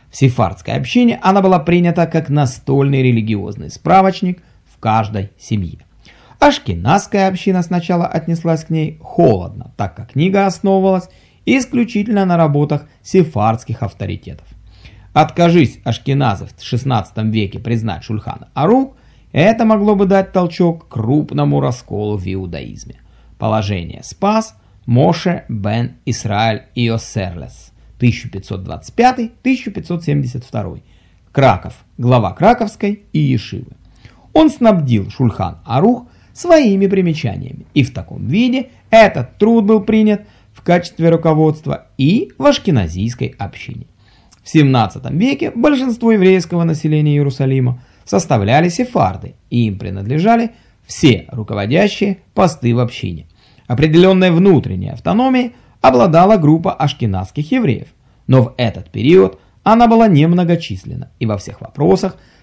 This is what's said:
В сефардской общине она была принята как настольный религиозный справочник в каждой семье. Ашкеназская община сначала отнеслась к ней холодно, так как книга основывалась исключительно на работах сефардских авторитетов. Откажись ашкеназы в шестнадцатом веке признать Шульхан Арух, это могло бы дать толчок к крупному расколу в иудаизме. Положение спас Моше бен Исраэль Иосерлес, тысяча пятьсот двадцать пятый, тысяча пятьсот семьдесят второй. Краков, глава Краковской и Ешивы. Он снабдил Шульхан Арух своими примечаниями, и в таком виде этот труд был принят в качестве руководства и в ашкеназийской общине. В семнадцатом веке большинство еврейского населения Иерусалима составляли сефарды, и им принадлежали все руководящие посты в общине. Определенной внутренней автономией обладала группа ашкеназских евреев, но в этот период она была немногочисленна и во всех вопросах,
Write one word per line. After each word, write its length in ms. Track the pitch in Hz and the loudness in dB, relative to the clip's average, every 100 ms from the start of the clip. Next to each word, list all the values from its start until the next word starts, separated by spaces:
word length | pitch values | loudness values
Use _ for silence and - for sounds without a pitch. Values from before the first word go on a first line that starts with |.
| _ | _
В 60 | - | 0
сефардской 580 | 135 - 95 98 - | 0 2 -2 -2 -8
общине 440 | 127 135 247 240 226 | -6 -2 2 2 2
она 200 | 190 196 | 0 2
была 160 | 190 185 | 4 2
принята 480 | 151 175 175 170 165 | 2 2 2 0 0
как 240 | 160 160 | -2 -2
настольный 720 | 147 131 - - 139 139 139 | 0 0 -4 -2 0 2 2
религиозный 680 | 127 113 107 104 95 - 73 | 2 0 0 -4 -6 -12 -14
справочник 720 | - - 185 190 190 180 180 _ _ | -10 2 4 4 0 -4 -6 _ _
в 160 | _ _ | _ _
каждой 500 | 113 110 107 107 98 - | -2 0 -2 -6 -8 -12
семье. 420 | - 107 87 - _ _ _ _ _ _ | -8 -6 -6 -10 _ _ _ _ _ _
Ашкеназская 920 | 294 277 - 87 95 190 - 202 190 | 0 2 -6 -4 0 0 0 0 0
община 340 | 185 - 185 | 0 -2 -2
сначала 440 | 170 180 170 175 170 | -2 -4 -2 -2 -2
отнеслась 580 | 160 156 165 170 160 | -4 -4 -4 -2 -4
к 60 | - | -2
ней 260 | 160 156 - | -4 -4 -8
холодно, 760 | - - 165 101 87 - - - | -8 0 2 2 -4 -14 -18 -8
так 180 | 101 | -8
как 180 | - - | -8 -8
книга 340 | 131 175 196 196 | -2 0 2 0
основывалась 640 | 185 196 196 190 185 180 - _ _ | -2 0 2 2 0 -4 -20 _ _
исключительно 800 | - 262 247 240 233 202 208 208 | 0 0 0 -2 -2 -2 -2 0
на 140 | 190 175 | 2 2
работах 480 | 156 143 147 147 - _ | 2 2 0 -2 -6 _
сефардских 800 | - 190 165 - 107 113 - 117 | -2 0 0 0 0 -2 -6 -8
авторитетов. 640 | 98 - 98 95 - - - - - - - - - | -8 -8 -10 -10 -12 -20 -20 -20 -20 -20 -20 -20 -4
Откажись 680 | - 156 - 170 170 120 - | 0 0 2 2 4 2 -2
ашкеназы 640 | - 117 - 139 135 95 92 | -8 -6 -4 -2 -2 -4 -10
в 160 | - | -18
шестнадцатом 680 | - 117 135 117 - - 110 | -6 -6 -2 -4 -4 -6 -2
веке 260 | 110 98 104 | -2 -4 -6
признать 460 | 117 117 110 90 | -6 -4 -4 -8
Шульхан 420 | - 107 - - - | -8 -8 -8 -14 -10
Арух, 400 | - 156 247 269 - _ _ _ | -2 2 2 0 -8 _ _ _
это 320 | - 180 226 | 2 2 4
могло 320 | 226 214 202 208 | 2 2 2 2
бы 100 | 196 | 2
дать 240 | 196 190 | 2 0
толчок 560 | 190 175 170 175 165 - | -2 -2 0 -2 -2 -8
к 60 | |
крупному 680 | - 107 147 147 143 147 143 | -6 -2 0 -2 -2 -2 0
расколу 560 | 135 123 - 101 104 104 | -2 -6 -8 -8 -6 -6
в 160 | 92 | -6
иудаизме. 640 | 95 92 82 58 50 - - _ _ _ _ | -8 -8 -10 -12 -16 -20 -20 _ _ _ _
Положение 680 | 107 107 98 95 85 - | -2 -2 -2 -6 -8 -14
спас 500 | - - 196 220 220 - _ _ - | -18 -4 0 0 -2 -12 _ _ 0
Моше 600 | 117 165 165 185 151 - | 2 2 2 -2 -4 -6
бен 460 | 110 101 113 120 120 - | -8 -4 -4 -4 -8 -8
Исраэль 560 | 120 104 101 113 107 - - | -8 -4 -2 -2 -2 -8 -4
Иосерлес, 960 | 117 113 - - 92 85 62 - - _ - - | -2 -2 -6 -8 -8 -10 -16 -20 -20 _ -20 0
тысяча 300 | 123 - 113 | 0 0 -8
пятьсот 340 | 98 - 95 | -14 -12 -12
двадцать 320 | 92 82 - | -10 -14 -10
пятый, 380 | - 247 262 226 - | 0 2 2 -6 -6
тысяча 300 | 254 254 - | -4 -4 -4
пятьсот 320 | 190 147 175 | -12 -8 -8
семьдесят 400 | 170 147 127 123 | -4 -4 -4 -8
второй. 400 | - 113 90 - _ _ _ _ _ | -10 -10 -8 -12 _ _ _ _ _
Краков, 420 | - 135 92 - - _ - | 2 2 2 -4 -18 _ -6
глава 340 | 120 123 98 | 0 2 0
Краковской 720 | - 190 240 214 - 202 208 _ | 0 2 2 -2 -4 -6 -6 _
и 60 | 151 | -2
Ешивы. 540 | 143 127 - - - - _ _ - _ _ | 0 -2 -4 -14 -14 -20 _ _ -20 _ _
Он 160 | 311 320 | 2 2
снабдил 600 | - 233 190 139 113 95 | 4 4 4 2 0 -2
Шульхан 480 | - 123 - 92 - | -2 -2 -2 -8 -8
Арух 420 | - 123 196 247 - _ _ | -4 0 2 0 -6 _ _
своими 540 | - 349 330 247 196 196 | -12 2 4 4 2 2
примечаниями, 800 | 196 180 156 113 95 - - - | 2 0 -2 -6 -8 -12 -16 -6
и 80 | 151 | -2
в 100 | 127 | -2
таком 360 | - - - 101 | -4 -14 -10 -4
виде 400 | 175 247 262 247 _ _ | 0 0 -2 -6 _ _
этот 480 | 220 208 156 123 - | 6 6 2 -8 -2
труд 260 | 208 233 | 2 2
был 160 | 202 220 | 4 2
принят 420 | 202 220 214 208 - _ _ | 2 2 2 0 -6 _ _
в 100 | - | -12
качестве 480 | - 175 175 - 165 | 0 0 0 -2 2
руководства 800 | 165 160 156 156 156 - - - - | 2 2 2 2 0 -6 -10 -12 -2
и 320 | 135 220 392 - | 0 0 -2 0
в 80 | 277 | 0
ашкеназийской 880 | 277 - 139 85 87 110 120 123 - | 2 0 0 -2 -4 -6 -6 -8 -8
общине. 480 | 98 - - - - _ _ _ _ _ | -14 -14 -16 -16 -18 _ _ _ _ _
В 60 | - | -2
семнадцатом 680 | 160 143 131 104 - 123 139 | 2 4 2 0 -4 -8 -2
веке 340 | 240 - - | -2 -2 -6
большинство 580 | 233 294 277 254 233 226 | 0 0 2 -2 -2 0
еврейского 520 | 220 185 190 170 175 | 4 4 2 0 -2
населения 480 | 170 156 156 151 151 | -2 -2 -2 0 2
Иерусалима 680 | 147 139 131 131 131 127 123 - _ - | 2 0 -2 -2 0 0 -4 -10 _ -4
составляли 640 | 196 - 123 98 135 175 | -4 0 0 2 2 0
сефарды, 640 | 175 247 - 101 95 - - _ | -2 -4 0 -2 -2 -14 -20 _
и 160 | 120 110 | -2 -2
им 120 | 95 | -4
принадлежали 760 | 107 95 101 147 196 233 233 - _ _ _ | -8 -10 -4 -2 2 2 0 -8 _ _ _
все 400 | - 151 101 - | 0 2 2 -2
руководящие 920 | 123 104 104 101 151 202 - 202 190 _ | -12 -8 -6 -2 0 0 0 -4 -4 _
посты 420 | - 180 - 120 | 0 0 0 -2
в 60 | 117 | 0
общине. 460 | 123 - 101 82 - _ _ _ _ | -2 -4 -10 -10 -16 _ _ _ _
Определенной 640 | 135 160 160 190 190 185 | 0 2 4 4 4 4
внутренней 580 | 165 196 151 - 92 95 | 4 4 4 2 -6 -8
автономией 640 | - - 196 262 254 247 - _ _ | -8 -2 0 2 0 -2 -8 _ _
обладала 560 | - 254 208 160 185 214 | 2 4 4 6 6 4
группа 340 | 147 160 170 | 4 2 0
ашкеназских 800 | - 147 - 113 95 95 - 151 | -2 -4 -2 -4 -4 -8 -8 -4
евреев, 360 | 262 214 101 - _ _ _ - | -2 0 -2 -6 _ _ _ 2
но 160 | 131 | 2
в 120 | 113 - | 2 -2
этот 340 | 117 - - | -4 -4 -12
период 480 | - 120 185 190 - _ _ | -4 4 6 4 0 _ _
она 240 | - 226 240 | 0 4 6
была 220 | 226 226 | 6 4
немногочисленна 1000 | 151 160 175 175 170 - 95 - - 85 _ | 4 4 2 0 -2 -4 -12 -12 -14 -14 _
и 60 | 110 | -6
во 100 | 104 | -6
всех 240 | - - | -8 -16
вопросах, 560 | - - 160 190 190 - _ _ | -18 -2 0 2 0 -8 _ _